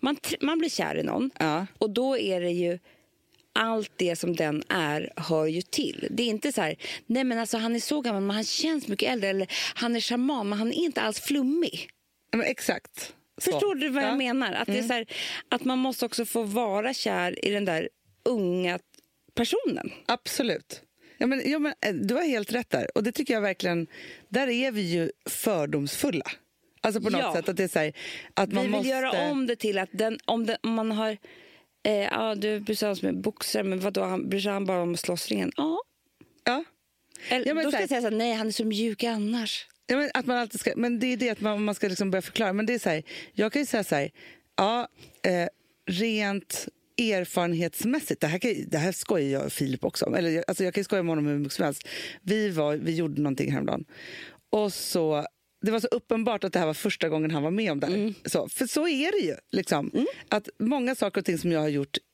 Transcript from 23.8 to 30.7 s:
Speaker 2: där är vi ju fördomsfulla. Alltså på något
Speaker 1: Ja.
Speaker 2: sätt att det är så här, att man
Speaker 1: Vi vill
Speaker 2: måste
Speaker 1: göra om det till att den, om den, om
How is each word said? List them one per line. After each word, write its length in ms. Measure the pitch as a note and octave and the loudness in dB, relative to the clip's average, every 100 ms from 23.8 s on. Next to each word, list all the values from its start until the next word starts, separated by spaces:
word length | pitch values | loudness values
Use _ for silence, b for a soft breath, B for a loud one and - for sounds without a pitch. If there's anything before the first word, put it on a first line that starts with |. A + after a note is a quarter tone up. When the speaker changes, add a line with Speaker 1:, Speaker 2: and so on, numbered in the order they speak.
| E3 B B B B | 0 B B B B
Speaker 2:
där 200 | A3+ C4+ | 0 2
är 220 | A#3+ C4 | 2 0
vi 100 | G#3+ | 0
ju 300 | F#3 E3+ E3 - - | 0 2 0 -2 -8
fördomsfulla. 1000 | - - F#3+ C#3+ D3+ C#3+ - C#4+ F#3 - - _ _ _ _ | -2 2 2 2 0 -2 0 0 0 -4 -10 _ _ _ _
Alltså 200 | - G#3+ | -2 0
på 100 | G3 | 0
något 100 | B3+ | 2
Speaker 1:
Ja. 140 | B3 | 2
Speaker 2:
sätt 140 | E3+ E3 | 0 -2
att 80 | F3+ | 0
det 80 | |
är 40 | F#3 | 2
så 100 | - | 2
här, 140 | D3+ - B B B | 0 -2 B B B
att 180 | - G3 | 0 0
man 100 | G3+ | 2
Speaker 1:
Vi 60 | B3+ | 2
vill 20 | |
Speaker 2:
måste 180 | G#3 B3+ | 2 2
Speaker 1:
göra 420 | C4 C4 F#3 - | 0 0 0 0
om 160 | C#4+ B3+ | 0 -2
det 100 | A#3+ | -2
till 220 | G#3+ G3 | 0 0
att 100 | F#3 | -2
den, 260 | F#3 A3 A3 | 0 -2 0
om 220 | - A3+ A3+ | 0 0 0
den, 100 | A3+ | -2
om 100 | A3+ | 0